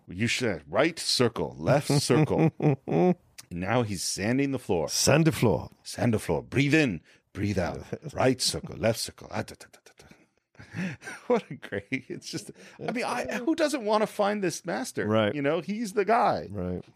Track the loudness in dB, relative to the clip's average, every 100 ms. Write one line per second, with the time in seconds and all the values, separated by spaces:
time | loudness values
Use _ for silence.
0 | -14 -4 -2 0 -2 -2 -2 0 2 0
1 | -2 2 2 2 -4 -2 2 2 4 2
2 | 4 4 4 4 2 2 0 0 0 2
3 | 4 2 _ -20 -12 -6 0 0 0 -2
4 | -4 -4 0 0 0 -2 -2 0 0 0
5 | 4 4 4 4 2 2 -2 -14 -14 -2
6 | 0 0 0 -2 0 0 4 4 4 0
7 | -8 _ _ -4 -2 0 -2 -4 -10 -12
8 | -8 0 2 2 -2 -4 -8 -2 -2 -2
9 | -6 -12 -10 -8 -8 -12 -20 -20 _ -20
10 | -20 -20 _ _ _ -20 -14 -8 -8 -8
11 | -14 -10 -2 -2 -2 -12 -10 -10 -6 -8
12 | -8 -12 -10 -12 -12 -16 -20 -12 -8 -6
13 | -4 -4 -6 -4 -2 0 0 0 0 0
14 | 0 0 0 0 -2 -4 -6 -6 -6 -4
15 | 0 2 2 2 0 -2 -2 -6 -4 -2
16 | 2 2 2 0 -4 -6 -4 -6 -8